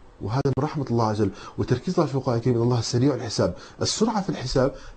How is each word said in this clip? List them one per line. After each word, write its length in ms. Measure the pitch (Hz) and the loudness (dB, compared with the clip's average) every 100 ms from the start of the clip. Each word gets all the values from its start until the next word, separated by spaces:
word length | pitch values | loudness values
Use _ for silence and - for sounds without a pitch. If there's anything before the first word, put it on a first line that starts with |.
| - - | -20 -10
وهذا 200 | 98 131 139 131 | -4 -2 0 0
من 60 | |
رحمة 220 | 151 151 127 | -2 -4 -2
الله 160 | 117 110 | 0 2
عز 140 | 107 | 2
وجل 100 | 98 - - - | 0 -2 -10 -6
وتركيز 360 | 104 123 - | 0 0 0
الله 120 | 185 147 | 0 0
في 100 | 131 | 0
القرآن 220 | 131 117 | 0 0
الكريم: 180 | 123 117 | 2 2
"إن 60 | |
الله 180 | 120 120 | 2 2
سريع 340 | - 120 139 120 | 0 2 2 2
الحساب". 400 | 113 - 92 - - - | -2 0 0 -2 -12 -4
السرعة 400 | 113 - 226 220 | -2 2 2 2
في 80 | 185 | -2
الحساب 460 | 147 127 135 123 - - | -4 -2 2 2 0 -12